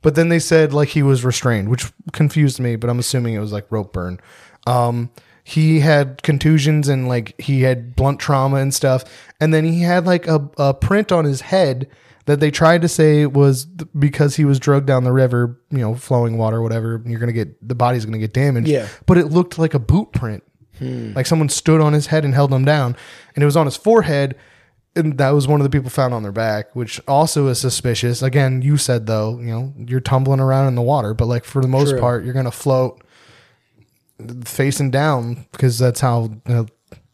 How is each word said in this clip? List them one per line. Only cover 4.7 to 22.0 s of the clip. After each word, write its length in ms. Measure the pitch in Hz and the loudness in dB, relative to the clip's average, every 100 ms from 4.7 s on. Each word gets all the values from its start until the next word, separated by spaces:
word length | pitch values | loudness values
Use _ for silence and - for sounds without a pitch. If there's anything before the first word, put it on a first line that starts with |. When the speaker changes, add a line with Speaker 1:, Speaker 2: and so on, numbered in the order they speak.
| 123 120 120 120 _ _ _ | 0 0 -2 -6 _ _ _
Speaker 1:
he 380 | - - 156 160 | -6 0 2 4
had 420 | 151 147 135 131 | 4 4 2 -4
contusions 640 | - 143 156 156 143 151 143 | -2 0 4 2 2 0 0
and, 200 | 135 127 | -2 0
like, 320 | 123 110 - | -4 -4 -12
he 220 | - 139 | -4 0
had 340 | 131 127 120 123 | 2 0 -4 -2
blunt 240 | 135 139 | 0 0
trauma 360 | - 139 135 139 | -2 0 2 0
and 160 | 135 | -2
stuff. 300 | 135 139 131 - - - _ | 0 0 0 -4 -20 -20 _
And 140 | 156 | 0
then 120 | 160 160 | 2 2
he 160 | 170 | 0
had, 240 | 175 180 175 | 2 2 2
like, 180 | 180 170 | 0 0
a, 240 | 156 143 - | -2 -2 -2
a 160 | 139 | -2
print 380 | 135 - 196 208 | 0 0 0 2
on 140 | 175 151 | 0 0
his 160 | 135 | -2
head 460 | - 190 170 123 135 _ _ _ - | -2 0 2 0 -8 _ _ _ -2
that 120 | 147 | 2
they 100 | 151 | 2
tried 320 | 143 160 170 | 2 4 4
to 60 | 165 | 2
say 400 | - 156 151 147 | 2 4 4 4
was 380 | 139 143 131 147 | 4 4 4 -4
th-, 220 | 180 160 151 | -14 -10 0
because 360 | 143 139 147 139 | 0 2 0 2
he 100 | 147 | 2
was 140 | 139 | 2
drugged 280 | 135 143 139 | 2 0 2
down 160 | 131 | 0
the 80 | 127 | 2
river, 500 | 131 127 120 120 123 _ | 2 2 2 -2 -4 _
you 80 | 139 | -4
know, 160 | 113 | -4
flowing 460 | 117 - 127 117 113 | -6 -2 0 0 0
water, 200 | 110 113 | -2 -2
whatever. 400 | 113 113 113 113 117 | -2 -4 -4 -6 -6
You're 140 | 113 | -6
gonna 120 | 120 | -4
get, 240 | 113 107 - 107 | -2 -6 -8 -10
the 80 | 123 | -2
body's 280 | 120 123 | 0 0
gonna 140 | 107 110 | -4 -6
get 160 | 110 | -4
damaged. 340 | 123 139 127 117 | 0 0 2 2
Speaker 2:
Yeah. 200 | 143 104 - - | 0 -2 -10 2
Speaker 1:
But 140 | 175 | 4
it 60 | 156 | 4
looked 320 | 165 175 - | 2 0 -2
like 160 | 160 147 | -2 -2
a 40 | |
boot 320 | 113 160 214 | 2 2 2
print. 300 | - 117 104 _ _ _ - | -4 -6 -8 _ _ _ -14
Speaker 2:
Hmm. 340 | 131 127 113 | -10 -10 -8
Speaker 1:
Like 140 | 104 131 | -6 -2
someone 220 | 160 151 | 0 0
stood 320 | - - 160 | 0 2 4
on 120 | 151 | 4
his 140 | 151 | 2